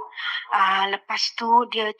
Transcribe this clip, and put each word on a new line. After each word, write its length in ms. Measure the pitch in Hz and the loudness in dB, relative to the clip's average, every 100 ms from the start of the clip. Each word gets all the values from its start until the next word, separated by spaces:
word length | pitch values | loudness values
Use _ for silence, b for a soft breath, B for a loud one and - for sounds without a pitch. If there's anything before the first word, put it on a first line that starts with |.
| - B B B B | -6 B B B B
Ah, 340 | 196 190 190 196 | 0 2 2 0
lepas 460 | 202 - 220 - | -2 -6 -4 -4
tu 160 | - 233 233 226 | -4 4 4 4
dia, 220 | 214 214 | -2 -4